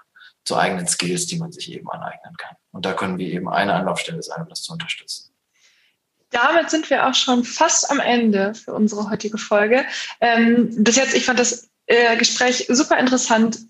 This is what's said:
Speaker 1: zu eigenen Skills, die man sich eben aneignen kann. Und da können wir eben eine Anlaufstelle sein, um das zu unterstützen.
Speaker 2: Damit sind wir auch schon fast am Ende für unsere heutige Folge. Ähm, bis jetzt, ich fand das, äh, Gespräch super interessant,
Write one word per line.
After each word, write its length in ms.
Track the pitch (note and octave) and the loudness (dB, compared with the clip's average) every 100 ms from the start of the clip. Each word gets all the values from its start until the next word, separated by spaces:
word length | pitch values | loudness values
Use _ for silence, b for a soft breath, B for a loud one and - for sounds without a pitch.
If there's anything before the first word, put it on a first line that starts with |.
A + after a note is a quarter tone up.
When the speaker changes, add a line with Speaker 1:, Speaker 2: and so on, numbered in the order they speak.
| _ b b b | _ b b b
Speaker 1:
zu 120 | - - | -4 -2
eigenen 300 | F#3 F#3 F3 | 0 -2 -4
Skills, 400 | - F3 F3 - | -4 -4 -4 -6
die 120 | E3+ | -6
man 100 | E3+ | -8
sich 220 | - - | -12 -14
eben 180 | - - | -14 -12
aneignen 460 | - - - - - | -12 -12 -14 -20 -18
kann. 200 | - - _ | -18 -20 _
Und 160 | G2 F#2+ | -8 -6
da 60 | |
können 260 | F#2 G2 F#2 | -4 -6 -6
wir 80 | F2 | -6
eben 220 | F2+ - | -6 -4
eine 260 | F#2 G2+ | -2 0
Anlaufstelle 480 | F2 F#3 - - E3 | 0 -2 -4 -8 -10
sein, 200 | - E3 | -12 -12
um 60 | E3 | -12
das 140 | - | -12
zu 100 | - | -12
unterstützen. 600 | E3 - - - - - _ _ _ _ _ _ _ _ _ _ | -12 -10 -12 -12 -16 -18 _ _ _ _ _ _ _ _ _ _
Speaker 2:
Damit 380 | A#3+ C4+ E4 - | 0 2 2 2
sind 220 | D#4+ - | -2 0
wir 160 | C4 B3+ | 0 2
auch 80 | |
schon 300 | B3+ C4 B3 | 0 0 0
fast 460 | A#3+ - D#4+ - - | 0 0 2 2 0
am 80 | C#4 | 0
Ende 540 | - A#3+ A3+ G3 G3 | 0 2 2 2 0
für 200 | A3 - | -4 -8
unsere 340 | - G#3+ G#3 G#3 | 0 0 0 -6
heutige 300 | G#3 G#3+ G#3+ | -6 -6 -8
Folge. 460 | - G#3 G#3+ B3+ - B B B | 0 2 4 2 0 B B B
Ähm, 600 | A#3 A#3 A#3 A#3+ A3 - | 2 4 4 4 2 2
bis 140 | A3 C4+ | 4 4
jetzt, 180 | C4 | 2
ich 100 | B3+ | 0
fand 140 | - B3 | 2 2
das, 300 | A#3+ - - _ - | 0 -2 -10 _ 2
äh, 300 | A#3 A#3+ A3+ | 4 4 4
Gespräch 500 | A#3 - B3 B3 - | 2 2 0 0 0
super 300 | B3 D#4 C#4+ | 2 2 2
interessant, 600 | B3+ B3+ - A3 A3+ - | 2 2 2 2 2 -2